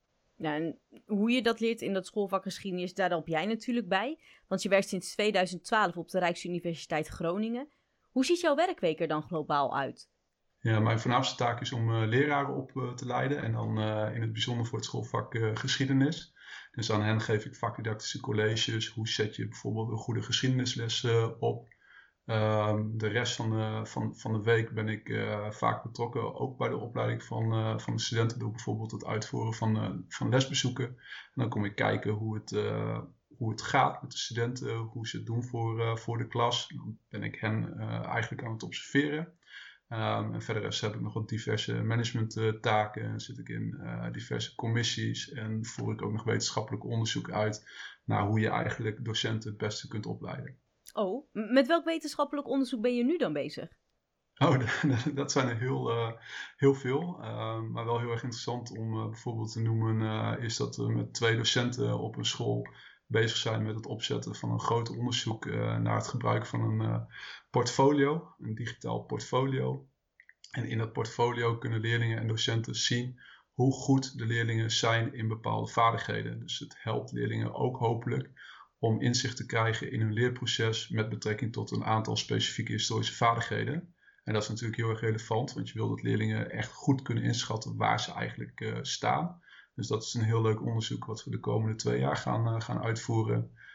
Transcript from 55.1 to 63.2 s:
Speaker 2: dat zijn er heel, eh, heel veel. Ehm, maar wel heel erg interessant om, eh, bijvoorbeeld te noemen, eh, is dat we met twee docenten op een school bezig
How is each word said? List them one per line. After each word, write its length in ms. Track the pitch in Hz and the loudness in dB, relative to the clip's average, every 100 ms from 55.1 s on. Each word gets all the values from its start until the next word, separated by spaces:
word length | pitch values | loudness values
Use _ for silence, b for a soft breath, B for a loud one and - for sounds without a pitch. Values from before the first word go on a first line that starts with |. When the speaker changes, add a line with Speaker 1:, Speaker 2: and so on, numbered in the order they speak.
| 139 | 0
Speaker 2:
dat 160 | - | 0
zijn 160 | 143 123 | 2 2
er 100 | 110 | 2
heel, 320 | 127 135 123 | 0 0 0
eh, 220 | 117 113 113 B B B B | 0 0 -4 B B B B
heel 180 | 139 | 6
veel. 440 | 135 123 139 175 170 | 6 2 0 0 -6
Ehm, 480 | 110 113 110 113 113 | -6 -4 -4 -4 -4
maar 140 | 117 | -2
wel 140 | 117 117 | 0 0
heel 120 | 120 | 0
erg 120 | 117 | -2
interessant 560 | 123 - - 120 117 117 | -4 -6 -4 -4 -6 -6
om, 200 | 113 110 | -4 -2
eh, 100 | 110 | -4
bijvoorbeeld 440 | 110 123 113 110 | -6 -6 -4 -4
te 80 | 113 | -2
noemen, 400 | 113 113 110 110 | 0 2 2 2
eh, 420 | 110 110 110 113 | 0 0 -2 -2
is 120 | 113 - | -2 -2
dat 200 | 113 120 | -4 -2
we 160 | 113 | 0
met 220 | 117 117 | 0 -2
twee 220 | - 117 113 | 0 2 4
docenten 640 | 110 127 120 123 113 113 | 2 2 2 0 0 0
op 180 | 110 120 | -2 -2
een 80 | |
school 440 | 117 - 117 117 117 B B B - | -2 0 0 -2 -4 B B B 0
bezig 280 | 113 | 2